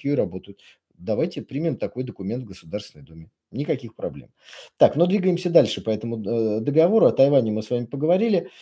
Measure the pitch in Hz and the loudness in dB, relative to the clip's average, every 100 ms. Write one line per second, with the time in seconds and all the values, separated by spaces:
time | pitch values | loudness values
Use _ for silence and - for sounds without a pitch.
0 | 143 143 98 92 101 101 - _ _ _ | -2 0 0 -4 -12 -18 -20 _ _ _
1 | 90 107 175 156 - 135 165 127 104 123 | -4 -2 -2 -6 -8 -4 -4 -2 -4 -6
2 | 127 - 98 120 113 92 82 101 - 76 | -8 -8 -6 -6 -8 -14 -10 -10 -10 -16
3 | 71 80 80 _ _ 117 147 139 117 - | -18 -18 -18 _ _ -8 -4 -4 -6 -10
4 | 90 69 62 _ - - - - - 139 | -8 -8 -14 _ -20 -20 -20 4 4 6
5 | 180 190 180 170 180 160 117 - 113 107 | 2 2 2 0 4 4 4 2 -4 -4
6 | 117 113 101 117 110 107 113 143 170 220 | -4 -6 -2 0 0 0 0 2 4 4
7 | 147 113 139 143 113 107 110 120 120 139 | 4 4 4 4 2 -2 -2 -4 -4 -2
8 | 151 185 226 190 - - | 0 2 2 0 -2 -12